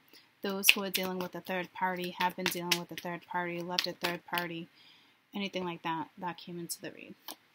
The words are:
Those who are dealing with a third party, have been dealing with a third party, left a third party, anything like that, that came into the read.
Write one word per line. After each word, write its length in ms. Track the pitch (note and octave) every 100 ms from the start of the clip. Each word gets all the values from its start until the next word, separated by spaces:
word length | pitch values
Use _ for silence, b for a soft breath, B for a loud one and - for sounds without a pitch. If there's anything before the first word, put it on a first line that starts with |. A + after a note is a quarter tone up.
| _ B B _
Those 300 | G3+ G3 G3
who 120 | G#3+
are 60 | G3
dealing 300 | F#3+ F#3 F#3
with 160 | F3+
a 80 | F3
third 280 | - F#3 F3
party, 420 | - F#3 F3+ F3+ -
have 160 | F3+ F#3
been 100 | F#3
dealing 320 | F3 F3 F3
with 120 | E3+
a 60 | D#3+
third 300 | F3 E3+ -
party, 340 | F3+ F3 E3+
left 260 | F3 F3+ F3+
a 60 |
third 320 | E3+ F3+ F3
party, 440 | - F3 F3 E3 F3 B B B B B _
anything 320 | G#3 G3 F#3 F3+
like 160 | E3
that, 260 | E3+ D#3+ - -
that 220 | F3+ E3+
came 200 | - F3
into 220 | E3+ -
the 100 | E3
read. 220 | - - - - - _